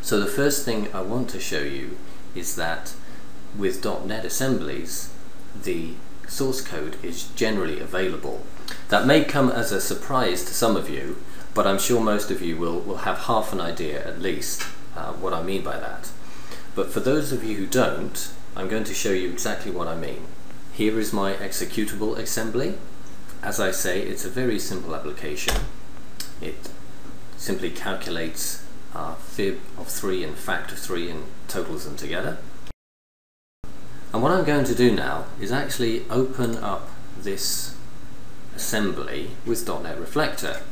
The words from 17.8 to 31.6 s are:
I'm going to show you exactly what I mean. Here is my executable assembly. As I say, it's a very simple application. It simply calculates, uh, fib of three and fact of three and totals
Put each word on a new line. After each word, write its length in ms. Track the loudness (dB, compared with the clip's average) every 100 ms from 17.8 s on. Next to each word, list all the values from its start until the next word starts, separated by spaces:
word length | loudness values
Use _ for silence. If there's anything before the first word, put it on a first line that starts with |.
| 2 2 0 0 0 -2 -2 -2
I'm 140 | 0
going 160 | 0 0
to 80 |
show 180 | 0 2
you 180 | 2 0
exactly 400 | 0 0 0 -2
what 200 | -2 -2
I 80 | -2
mean. 300 | -2 -2 -2 -2 -2 -2 -2
Here 260 | 2 2 2
is 140 | 2
my 220 | 2 2
executable 840 | 0 0 0 0 0 0 2 0 0
assembly. 580 | 0 0 0 0 0 0 -2 -2 -2 -2 -2 -2
As 160 | -2 0
I 120 | 2
say, 300 | 2 2 2
it's 220 | 0 0
a 60 | 0
very 300 | 0 0 2
simple 360 | 0 0 0 0
application. 600 | -2 -2 -2 0 2 2 2 0 -2 -2 -2 -2 -2 -2
It 320 | -2 -2 -2 -2 -2 -2 -2 -2 -2 -2
simply 340 | 0 0 0
calculates, 960 | 0 0 0 0 0 0 0 0 0 -2 -2 -2 -2
uh, 200 | -2 -2
fib 440 | -2 0 0 0 -2 -2
of 120 | -2
three 340 | -2 0 0
and 140 | -2 -2
fact 340 | 0 0 0
of 80 | -2
three 320 | 0 0 0
and 140 | -2 -2 -2 -2
totals 340 | -2